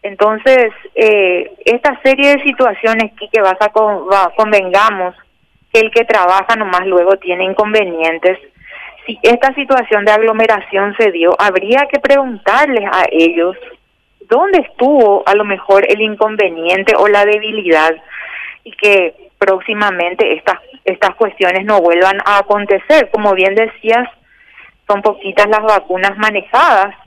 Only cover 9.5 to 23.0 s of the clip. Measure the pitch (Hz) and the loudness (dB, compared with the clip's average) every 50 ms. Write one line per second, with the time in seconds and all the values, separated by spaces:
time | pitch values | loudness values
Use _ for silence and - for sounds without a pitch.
9.5 | 269 285 277 247 269 254 226 - 214 208 202 214 214 214 220 226 220 214 226 220 | -2 -4 -4 0 0 -2 0 0 -2 0 2 2 2 4 2 0 2 0 0 0
10.5 | 220 202 190 - 196 196 202 208 202 - 226 208 170 170 165 175 - - 196 208 | 0 -2 -4 -4 -4 -4 -2 -2 -2 0 0 0 0 2 0 0 2 2 0 0
11.5 | 185 185 196 208 240 269 285 285 285 285 - 277 277 277 269 254 226 202 - 190 | 0 -2 0 0 0 0 0 0 -4 -4 0 2 2 2 0 -4 -8 -6 -4 0
12.5 | 208 254 302 285 254 220 202 196 - 185 180 - - 160 165 170 170 165 170 180 | 0 0 0 0 -2 -4 -4 -2 -2 -2 -2 0 2 2 2 2 2 0 -2 -2
13.5 | 190 - - - - _ _ _ _ _ _ _ _ _ - _ 220 269 359 403 | -4 -8 -18 -20 -20 _ _ _ _ _ _ _ _ _ -4 _ 0 0 2 2
14.5 | 381 339 240 - - - 240 269 294 277 233 208 202 196 - - 196 208 208 208 | 2 0 0 -2 -6 -2 0 2 4 4 4 4 4 2 2 0 0 0 0 -4
15.5 | 196 185 - - 196 196 196 - 208 208 220 214 214 202 220 214 214 208 208 180 | -6 -8 0 2 2 2 4 2 0 0 -2 -6 -2 -2 -2 -2 0 -2 -2 -2
16.5 | 165 165 165 170 180 190 196 220 214 - 196 214 202 202 202 208 214 214 214 214 | -2 -4 -4 -2 -2 -2 0 0 2 2 2 2 4 2 2 2 0 -2 -4 -6
17.5 | 214 214 196 175 160 156 156 160 160 160 - - - - - - - - - - | -8 -6 0 0 2 2 2 0 -2 -4 -12 -20 -18 -18 -16 -16 -16 -16 -16 -16
18.5 | - _ _ - - - 208 208 202 190 180 165 - _ - - _ _ 202 196 | -18 _ _ -20 -10 -2 0 2 2 2 0 -2 -6 _ -20 -20 _ _ 0 0
19.5 | 190 185 - - 214 208 208 202 185 175 170 175 180 - 214 - - 160 _ - | 0 -2 -4 -8 -4 -2 -2 -2 -2 -2 -4 -6 -2 -2 -2 -2 -2 -4 _ -6
20.5 | 185 - _ - 269 - _ 196 185 - 214 190 185 - 220 202 - - 196 180 | -6 -6 _ -20 -20 -8 _ -6 -2 -2 -2 -2 0 -2 -4 -4 -2 -2 -2 -2
21.5 | 180 190 196 208 214 196 170 175 170 175 185 190 196 196 - 196 208 202 196 - | -2 -2 -2 0 2 2 4 2 2 4 2 2 0 0 -2 0 0 0 2 0
22.5 | 208 208 202 208 202 185 - - 302 311 | -2 -2 0 -2 -2 -2 2 2 2 2